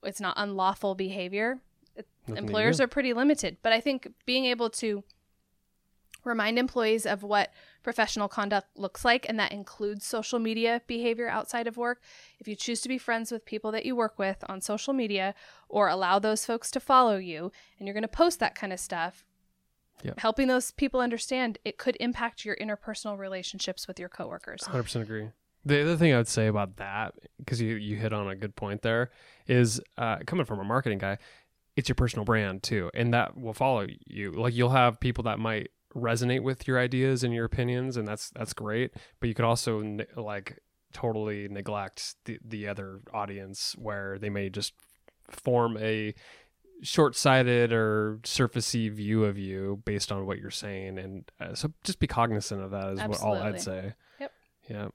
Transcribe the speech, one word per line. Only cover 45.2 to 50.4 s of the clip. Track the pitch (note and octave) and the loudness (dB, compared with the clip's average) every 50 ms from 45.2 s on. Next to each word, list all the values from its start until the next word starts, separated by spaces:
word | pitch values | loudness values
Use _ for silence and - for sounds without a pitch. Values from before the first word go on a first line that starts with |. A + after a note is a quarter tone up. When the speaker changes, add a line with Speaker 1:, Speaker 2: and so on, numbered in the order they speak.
| _ - | _ -20
Speaker 2:
form | - - - - B2 A#2+ A#2 A#2 A2+ G#2+ | -20 -4 0 2 4 4 4 2 0 0
a | G#2+ A2 A2 A2 G#2+ G#2+ G#2 - - - - - - _ _ _ _ _ _ - C4+ | 0 0 0 0 0 -4 -6 -8 -14 -20 -20 -20 -20 _ _ _ _ _ _ -12 -8
short-sighted | - - - D#3 C#3 A#2+ - - D3 C3 C3 B2+ B2 B2 A#2+ A#2+ A#2 A#2 | -2 4 6 6 6 4 4 4 6 8 8 8 6 6 6 6 6 6
or | A2+ A2 G#2+ G#2+ G#2+ G#2+ G#2+ G#2+ A2 A2+ | 4 4 4 4 2 2 0 -2 -6 -6
surfacey | - - - C3+ A#2 - B2 A2 - - A#2+ A2+ G#2+ G#2 | -4 2 2 2 2 2 -2 -2 0 0 0 0 -2 -4
view | G#2+ G#2 G#2 G#2+ A2 A2 | -4 -2 2 4 4 4
of | G#2 G2 G2+ | 4 2 -2
you | G2 F#2+ F#2+ F#2+ F#2+ G2 G2+ G2+ - | -6 -6 -6 -4 -4 -4 -4 -4 -4
based | - G#2 G2+ - - G#2 | -2 -2 -2 -2 -2 -4
on | G2 F#2+ | -4 -4
what | F#2+ G2 | -4 -6
you're | F#2+ | -6